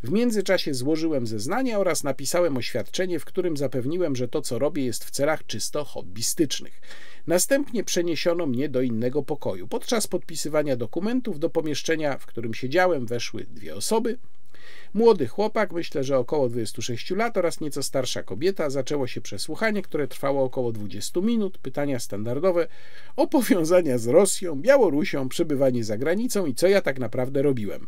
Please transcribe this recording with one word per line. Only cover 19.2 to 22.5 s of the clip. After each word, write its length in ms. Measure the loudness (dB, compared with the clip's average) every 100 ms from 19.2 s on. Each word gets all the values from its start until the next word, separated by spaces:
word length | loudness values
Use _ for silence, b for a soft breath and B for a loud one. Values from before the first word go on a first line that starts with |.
przesłuchanie, 640 | -4 -4 -4 -2 0 0
które 260 | -2 -2 -2
trwało 360 | -2 0 2
około 280 | 0 0 -2
dwudziestu 500 | -2 -4 -6 -4 0
minut. 360 | 0 0 0 -2
Pytania 400 | -4 -2 -2 -2
standardowe 680 | -4 -4 -2 0 2